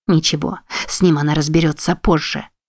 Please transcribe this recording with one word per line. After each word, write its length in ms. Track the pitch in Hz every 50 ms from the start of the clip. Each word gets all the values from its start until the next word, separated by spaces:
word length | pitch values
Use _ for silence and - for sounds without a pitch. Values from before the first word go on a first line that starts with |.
| _
Ничего, 520 | - 170 156 - - 160 147 147 143 - - - - - - - -
с 120 | - -
ним 180 | 185 180 156 143
она 160 | 147 151 156
разберется 600 | 156 143 156 156 170 170 156 147 - - 175 170
позже. 540 | - - 196 165 151 - - - - - - _ _ _